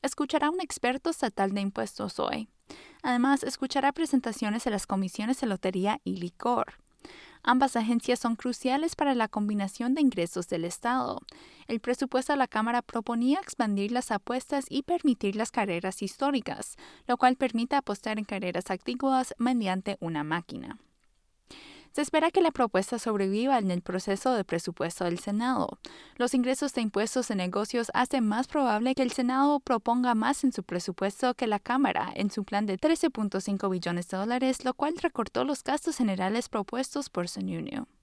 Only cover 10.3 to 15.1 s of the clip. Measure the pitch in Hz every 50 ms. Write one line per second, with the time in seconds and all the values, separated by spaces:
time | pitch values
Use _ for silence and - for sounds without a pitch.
10.3 | - 180 170 - 190 165 165 175 - - - 240 247 262 247 - - - - -
11.3 | - - - - - - - - 226 226 - 240 247 - 277 254 - 254 254 -
12.3 | 294 277 254 - - 214 220 233 240 240 - - - 233 208 - 233 226 240 262
13.3 | 285 370 381 - - - 240 214 202 196 202 208 240 247 - - 226 202 _ -
14.3 | 247 254 - - 294 277 262 - - 269 - - - 349 - 294